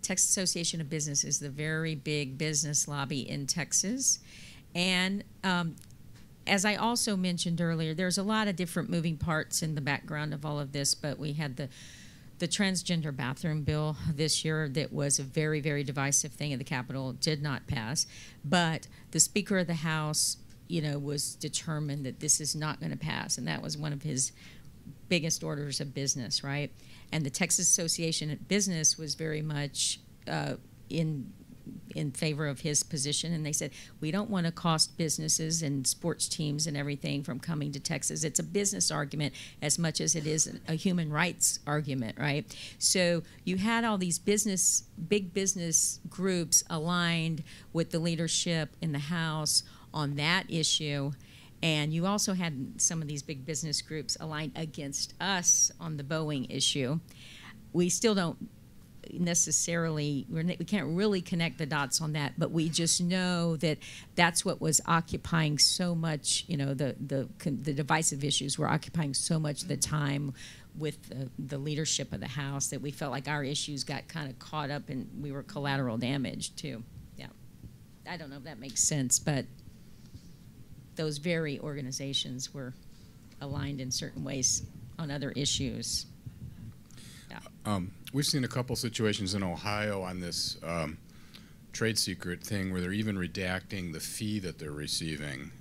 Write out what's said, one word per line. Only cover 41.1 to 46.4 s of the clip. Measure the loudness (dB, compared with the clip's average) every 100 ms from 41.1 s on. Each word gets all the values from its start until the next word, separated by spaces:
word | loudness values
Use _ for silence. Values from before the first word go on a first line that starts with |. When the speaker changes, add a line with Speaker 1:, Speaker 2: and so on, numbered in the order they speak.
Speaker 1:
rights | 4 2 4 2 2 0
argument," | 0 2 0 -2 0
right? | 2 2 -2 -10 -12 0
So | 2 6 6 4 0 -6
you | 0 2
had | 4 4
all | 4 2
these | 2 0
business, | 4 4 4 6 6 6 0 -8 2
big | 2 2
business | 0 2 2 2 4 2 0 -8
groups | 0 2 4